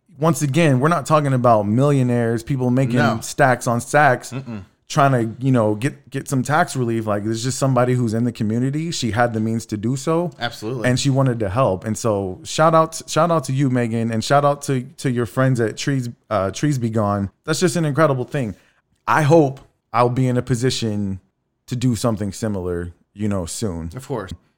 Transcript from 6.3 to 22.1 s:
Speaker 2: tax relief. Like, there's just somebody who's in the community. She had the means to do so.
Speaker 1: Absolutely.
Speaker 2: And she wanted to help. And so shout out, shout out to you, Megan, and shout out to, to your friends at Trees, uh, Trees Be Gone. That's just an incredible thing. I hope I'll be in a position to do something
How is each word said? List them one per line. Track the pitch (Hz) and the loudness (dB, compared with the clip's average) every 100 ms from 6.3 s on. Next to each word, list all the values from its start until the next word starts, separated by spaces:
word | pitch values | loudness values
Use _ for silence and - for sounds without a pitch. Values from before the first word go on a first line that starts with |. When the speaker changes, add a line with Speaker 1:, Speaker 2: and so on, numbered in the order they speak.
| 135 | -2
Speaker 2:
tax | 123 151 170 135 | 0 0 0 -2
relief. | 117 113 110 | -2 -2 -2
Like, | 104 | -2
there's | 104 113 | -2 -4
just | 127 127 | -4 -2
somebody | 135 131 127 | 0 2 2
who's | 127 120 | 2 0
in | 110 | 0
the | 120 | -2
community. | 113 104 117 131 147 165 | -2 -2 0 -2 -4 -6
She | - 120 | -4 -4
had | 104 120 | 0 0
the | 110 | 0
means | 110 113 - | -2 -4 -6
to | 107 | -6
do | 113 135 | -4 -4
so. | 160 165 175 - | -2 -2 -4 -6
Speaker 1:
Absolutely. | 117 - 107 123 123 | -8 -8 -8 -4 -2
Speaker 2:
And | 123 | 0
she | 139 | 2
wanted | 135 135 117 | 2 2 0
to | 101 | -2
help. | 104 127 92 | 0 2 0
And | 110 107 | -4 -4
so | 117 101 98 92 | -2 0 -2 -8
shout | - - 160 | -8 0 4
out, | 160 160 - - | 4 2 -4 -6
shout | 156 170 | 0 2
out | 165 | 0
to | 135 | 0
you, | 135 143 | 0 0
Megan, | 123 117 117 113 | 0 0 -2 -2
and | 113 | -2
shout | - 143 | 2 2
out | 143 143 | 2 0
to, | - 131 131 - | -2 -4 -6 -6
to | 139 | -4
your | 120 117 | -2 -2
friends | - 131 123 | 0 2 2
at | 113 - | 0 -2
Trees, | - 135 120 - _ | -2 -2 -4 -10 _
uh, | 104 95 | -2 -2
Trees | 95 147 139 | -2 -2 0
Be | 113 | -2
Gone. | 113 101 101 98 - | 0 0 0 -4 -8
That's | - 160 | -6 -2
just | 180 175 | 0 0
an | 156 | -2
incredible | 139 156 135 | 2 2 0
thing. | 123 147 113 - _ _ _ _ - | -4 -6 -6 -8 _ _ _ _ 0
I | 123 | 2
hope | 147 165 139 135 - _ _ | 6 6 4 0 -14 _ _
I'll | 113 123 | 0 2
be | 123 131 | 2 0
in | 123 | 0
a | |
position | 123 123 127 - 117 104 101 95 - _ _ _ - | 0 0 0 -2 -2 -2 -4 -6 -12 _ _ _ -10
to | 143 | -2
do | 127 113 | -2 0
something | 123 | -2